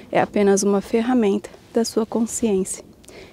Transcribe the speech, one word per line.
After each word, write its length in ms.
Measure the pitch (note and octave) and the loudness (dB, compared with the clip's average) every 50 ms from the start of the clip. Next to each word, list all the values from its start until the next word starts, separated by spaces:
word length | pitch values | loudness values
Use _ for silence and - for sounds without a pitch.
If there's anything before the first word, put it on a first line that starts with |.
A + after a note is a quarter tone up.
| - - | -12 -2
é 80 | - - | 0 0
apenas 440 | - - - G#3 G3+ G3 G3 G3 G3+ | 0 2 2 2 4 4 4 4 2
uma 180 | G3+ G3+ G3 | 2 0 0
ferramenta 680 | - - - A#3 A3+ A#3+ B3+ A#3+ A3 G3 G3+ G3+ - - - - - - - | 0 0 -2 0 0 2 2 2 2 2 0 0 -4 -8 -16 -20 -20 -4 -2
da 120 | A#3 A3+ | -2 -2
sua 200 | - - A3 A3 | 0 -2 -2 -2
consciência. 800 | - - A3+ A#3 A3 - - A#3+ A3+ G3 F#3+ F#3+ - - - - - - - - - - - - - | -2 -2 -4 -4 -4 -4 -4 -2 0 0 0 -2 -4 -8 -12 -14 -18 -20 -20 -20 -20 -20 -20 -20 -20